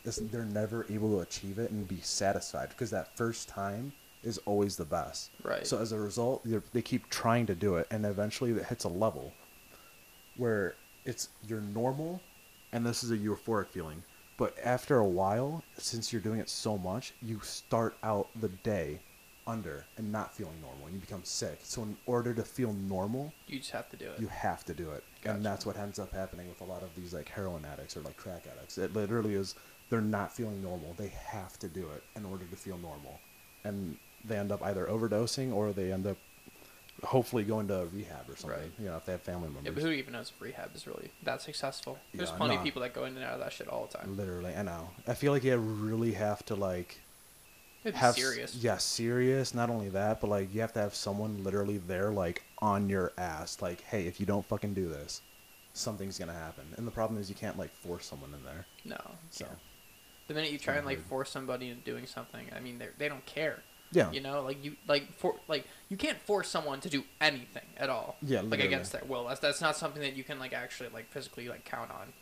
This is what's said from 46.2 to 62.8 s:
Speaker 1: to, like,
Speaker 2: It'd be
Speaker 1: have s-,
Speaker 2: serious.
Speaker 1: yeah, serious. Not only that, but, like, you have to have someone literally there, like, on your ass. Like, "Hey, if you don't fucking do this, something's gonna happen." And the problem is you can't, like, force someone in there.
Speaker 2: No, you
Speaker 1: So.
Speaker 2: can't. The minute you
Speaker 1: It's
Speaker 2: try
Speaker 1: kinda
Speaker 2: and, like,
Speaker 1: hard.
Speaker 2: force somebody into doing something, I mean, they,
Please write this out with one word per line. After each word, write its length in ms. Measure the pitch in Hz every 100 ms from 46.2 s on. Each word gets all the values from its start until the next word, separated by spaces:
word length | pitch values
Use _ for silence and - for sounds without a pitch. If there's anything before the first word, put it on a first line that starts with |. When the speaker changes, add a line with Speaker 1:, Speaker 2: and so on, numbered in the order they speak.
| 107 104 -
Speaker 1:
to, 80 | 101
like, 440 | 98 90 87 - - - - - - - - - 220
Speaker 2:
It'd 80 |
be 60 | 131
Speaker 1:
have 160 | 127 120
s-, 40 |
Speaker 2:
serious. 340 | 131 117 123 123
Speaker 1:
yeah, 200 | 117 101
serious. 760 | - - 117 123 127 135 127
Not 160 | 123 117
only 180 | 117 101
that, 300 | 95 104 110
but, 100 | 107
like, 240 | 104 95
you 60 | 104
have 140 | 113
to 80 | 117
have 120 | 104
someone 480 | - - 101 107 104
literally 360 | 95 98 101 104
there, 340 | 87 90 101
like, 320 | 104 87 87 - -
on 280 | 107 101 101
your 240 | 98 90 -
ass. 440 | 90 78 85 -
Like, 180 | 92 90
"Hey, 240 | - 107 87
if 140 | -
you 60 | 98
don't 200 | 101 95
fucking 280 | 104 107
do 160 | 98 90
this, 320 | 73 73 - - - - - -
something's 460 | - - 107 98 90
gonna 140 | 85
happen." 400 | 85 80 80 71 78
And 100 | 117
the 60 |
problem 260 | 113 110 110
is 80 | 95
you 60 | 98
can't, 220 | 107 92
like, 160 | 87
force 320 | - 92 87 -
someone 280 | 73 71
in 100 | 71
there. 220 | 65 73 - -
Speaker 2:
No, 140 | - - -
you 100 | 165 160
Speaker 1:
So. 160 | - -
Speaker 2:
can't. 140 | - - - - - - - -
The 60 |
minute 160 | 151 156
you 60 | 147
Speaker 1:
It's 80 | -
Speaker 2:
try 80 |
Speaker 1:
kinda 60 | 143
Speaker 2:
and, 60 | 143
like, 100 | 135
Speaker 1:
hard. 100 | -
Speaker 2:
force 220 | 135 135
somebody 380 | 139 131 127 127
into 120 | 120
doing 220 | 123 120 127
something, 460 | - 117 120 120
I 60 | 127
mean, 180 | 127
they, 100 | 120